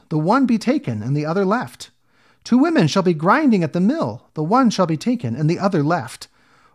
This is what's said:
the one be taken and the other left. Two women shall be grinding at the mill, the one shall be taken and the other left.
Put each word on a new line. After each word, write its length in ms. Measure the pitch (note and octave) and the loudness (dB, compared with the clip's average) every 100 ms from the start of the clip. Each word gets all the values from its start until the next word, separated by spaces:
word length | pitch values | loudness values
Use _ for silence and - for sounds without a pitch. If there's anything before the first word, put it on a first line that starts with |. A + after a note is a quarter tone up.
| _ | _
the 100 | D#3 | -2
one 280 | D#3+ B3+ B3+ | 0 2 2
be 100 | A3+ | 0
taken 460 | - D4 - G#2+ | 0 -2 -4 -6
and 120 | A2+ | -4
the 120 | D3 D3+ | -4 -2
other 180 | F3+ | -2
left. 460 | F#3+ A#3 B2+ - - _ _ _ _ _ | 0 -2 -4 -14 -20 _ _ _ _ _
Two 160 | - A#3+ | 0 2
women 280 | E4 D#4+ D#3 | 4 2 2
shall 160 | G3 | 2
be 100 | F#3 | 0
grinding 500 | D#3+ E3 B3+ D4+ G#3 | 0 2 2 4 2
at 100 | D#3+ | 0
the 60 | F3 | 0
mill, 480 | G3 D#4+ C3 A2 _ | 0 0 -4 -8 _
the 120 | - | -8
one 260 | D#3 A#3+ B3 | 0 2 2
shall 160 | - E3+ | 2 0
be 100 | D#3+ | 0
taken 380 | A3+ B3 A#2 A2+ | -2 -4 -4 -2
and 140 | D3+ | -2
the 80 | F3 | 0
other 240 | G3+ F3+ | 0 0
left. 460 | C#3+ F3 A2+ - - _ _ _ _ | 0 -2 -6 -16 -20 _ _ _ _